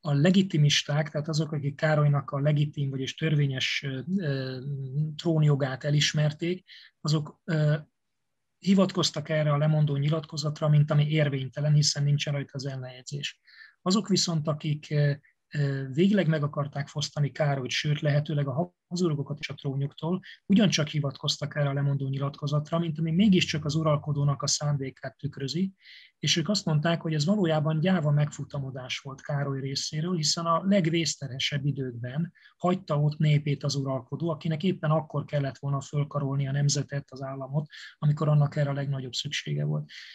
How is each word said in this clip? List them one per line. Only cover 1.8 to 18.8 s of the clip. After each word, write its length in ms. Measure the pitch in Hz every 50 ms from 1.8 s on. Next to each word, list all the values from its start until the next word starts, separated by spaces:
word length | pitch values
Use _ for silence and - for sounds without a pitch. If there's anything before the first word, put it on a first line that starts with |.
| - 156 156 151 147 147 143 143 - -
a 80 | - 139
legitim, 500 | 139 147 151 147 147 147 - - 143 135
vagyis 260 | 131 135 131 123 -
törvényes, 680 | - 156 160 156 147 143 139 131 131 - - - - -
ö, 160 | 139 131 131 127 170 185 202
ö, 400 | 185 147 139 135 131 131 131 127 123 143 143 135 135 131 127 147 156 156 151
trónjogát 680 | - - 170 160 156 151 147 147 135 139 131 131 127 -
elismerték, 800 | 147 147 147 143 - - 151 151 151 151 - 170 170 185 185 _ _ - - - - _ _
azok, 400 | _ 156 151 156 151 151 - _ _
ö, 320 | - 170 156 151 151 151 151 - _ _ _ _ _ _ _ _ _ _ _ _ _ _ _
hivatkoztak 720 | - 185 196 196 190 185 - 180 160 - - 156 147 -
erre 220 | 160 151 151 147
a 60 | 147 143
lemondó 380 | 151 156 156 151 151 143 143
nyilatkozatra, 720 | 139 139 151 156 160 156 - - 156 151 151 147 - 160 151
mint 220 | 151 147 147 147
ami 180 | 156 147 147 151
érvénytelen, 640 | 151 156 151 143 139 135 135 131 - 147 143 151 147
hiszen 300 | 151 143 - - 147 143
nincsen 300 | 143 143 147 - 156 143
rajta 180 | 143 135 - _
az 120 | 139 127
ellenjegyzés. 760 | 139 135 131 127 127 127 127 127 - 143 143 143 - - _ _ _ - - - - _ _
Azok 260 | _ 180 185 226 202 -
viszont, 400 | 190 175 - - 165 160 147 160
akik, 440 | 151 151 - 156 147 147 - -
ö, 200 | 156 147 147 143 139 - _ _ _ _ _ _ -
ö, 340 | 151 143 139 139 135 135 135
végleg 400 | 131 147 180 196 214 202 170 147
meg 160 | 160 156 143
akarták 440 | 143 - 151 139 143 - 143 143 -
fosztani 440 | - 151 143 - - 151 147 135
Károlyt, 400 | - - 156 147 139 135 127 123
sőt, 280 | - - - 151 147 147
lehetőleg 480 | - 147 143 147 147 - 156 147 143 139
a 260 | 123 139 175 180 _ _